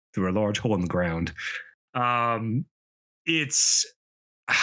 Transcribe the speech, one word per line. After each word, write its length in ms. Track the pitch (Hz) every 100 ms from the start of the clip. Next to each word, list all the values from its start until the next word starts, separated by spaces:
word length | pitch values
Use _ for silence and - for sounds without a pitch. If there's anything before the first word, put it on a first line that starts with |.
| _
through 160 | - 92
a 80 | 98
large 220 | 104 104
hole 160 | 120 98
in 60 |
the 60 | 87
ground. 460 | 90 87 82 76 - - - - _ _ 127
Um, 720 | 120 120 117 113 113 123 - _ _ _ _ _ 170
it's, 640 | 160 143 - - - - - _ _ _ _ -
<sighs> 60 | 123